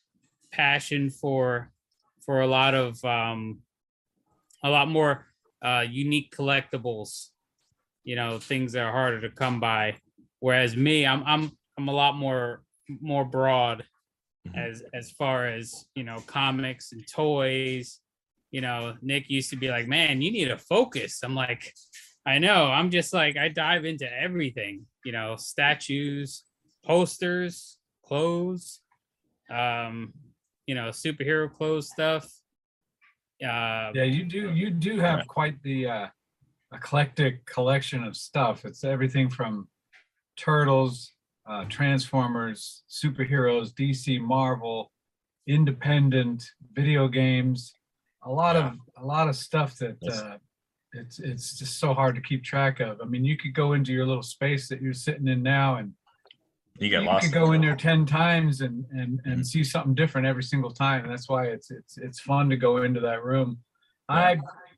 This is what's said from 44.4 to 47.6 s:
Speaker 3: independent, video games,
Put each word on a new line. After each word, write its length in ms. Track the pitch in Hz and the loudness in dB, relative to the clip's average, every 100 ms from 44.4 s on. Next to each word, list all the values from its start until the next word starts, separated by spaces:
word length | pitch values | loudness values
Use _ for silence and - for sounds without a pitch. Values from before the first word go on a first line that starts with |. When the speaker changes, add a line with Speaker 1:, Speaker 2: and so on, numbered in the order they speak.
| 131 120 117 113 107 _ _ _ _ _ - | 2 0 -4 -6 -8 _ _ _ _ _ 0
Speaker 3:
independent, 960 | 147 147 123 147 147 139 127 120 120 - - - | 4 4 2 2 4 6 4 2 -2 -10 -20 -10
video 340 | - 147 147 135 | -2 2 4 2
games, 640 | 131 131 127 127 123 | 2 2 2 2 -2